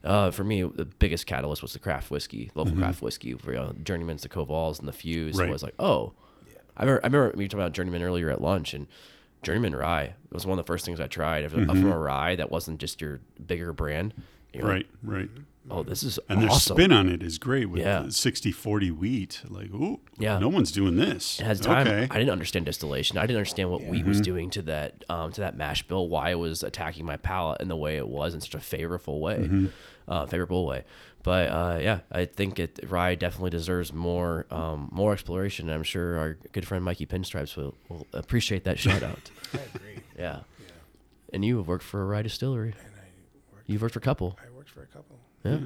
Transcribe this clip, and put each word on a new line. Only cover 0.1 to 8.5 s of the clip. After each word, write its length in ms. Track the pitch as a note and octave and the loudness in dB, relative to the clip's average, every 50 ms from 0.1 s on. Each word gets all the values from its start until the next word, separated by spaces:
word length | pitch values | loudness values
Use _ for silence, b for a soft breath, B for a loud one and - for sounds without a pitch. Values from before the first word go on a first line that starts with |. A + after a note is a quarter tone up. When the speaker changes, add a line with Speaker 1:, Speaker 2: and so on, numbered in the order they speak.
| F#2+ G#2 G2+ A2 | 4 6 4 4
Speaker 1:
for 140 | G#2 - F#2+ | 2 0 -2
me, 180 | G#2 A2 G2 | 0 2 0
the 240 | F#2 E2+ - - D#2+ | 0 -2 -2 -4 -6
biggest 400 | - - _ - F#2+ D#2+ E2 - | -6 2 _ 4 4 4 -2 -2
catalyst 380 | - - C2 C2+ D2+ D2+ - - | -4 -4 -2 -2 -2 -4 -4 -6
was 100 | - - | -10 -12
the 60 | C#2+ | -6
craft 320 | - G2 D#2 C2+ - - | -4 -2 -2 -2 -2 -4
whiskey, 400 | C#2+ D2 - - - G#1+ A#1 - - | -4 -4 -4 -6 -8 -10 -10 -6 -4
local 200 | - D#2+ E2+ D#2+ | 0 0 2 2
Speaker 2:
Mm-hmm. 80 | F2+ F#2 | 2 2
Speaker 1:
craft 180 | F#2 F2 - | 2 0 -2
whiskey, 300 | - A1+ - - - B1 | -4 -6 -6 -6 -8 -10
where, 260 | B1 B1 - - B1+ | -10 -8 -8 -6 -4
uh, 160 | A#1+ C2+ C#2+ - - D#2 | -4 -4 -4 -6 -8 -6
Journeyman's, 380 | - F#2 E2+ E2+ E2 D#2+ D2 | -4 -4 -4 -2 -4 -6 -6
the 80 | - C2+ | -8 -8
Covals, 480 | - - D2+ B1+ D2+ D#2+ E2 D#2+ D2+ | -6 -4 -4 -2 -2 0 0 -2 -2
and 100 | - - | -4 -8
the 60 | C#2+ C#2+ | -10 -10
Fuse 420 | - - D#2+ E2 E2 D#2+ D#2 D#2+ | -8 -6 -4 -4 -2 -2 -2 0
Speaker 2:
Right. 140 | F#2+ F2+ F2 | 0 2 0
Speaker 1:
was 140 | D2+ C#2+ - | 0 -4 -6
like, 100 | - - - | -10 -6 -2
"Oh." 340 | - G3 B2 C#2 A1 - - B B B B B B | 2 2 2 2 2 -2 -10 B B B B B B
Speaker 2:
Yeah. 120 | B B B B _ _ | B B B B _ _
Speaker 1:
I 60 | - - | 0 4
remember, 180 | C3 C3+ - - | 4 4 4 4
I 40 | |
remember 300 | B2 C3 D3 C3 A2+ - | 4 6 6 6 4 2
we 80 | - G2+ | -2 -4
talked 80 | G2 G#2 | -4 -2
about 180 | G2+ F#2+ F2 D#2 | -2 -2 0 0
Journeyman 300 | F#2+ F2+ F#2 F2 F2 F2 | -2 -2 -2 -2 -2 0
earlier 260 | F2+ F2+ F2 E2+ D#2 | 0 0 2 2 0
at 100 | C2 G1+ | 0 2
lunch, 360 | - D#2 | 2 2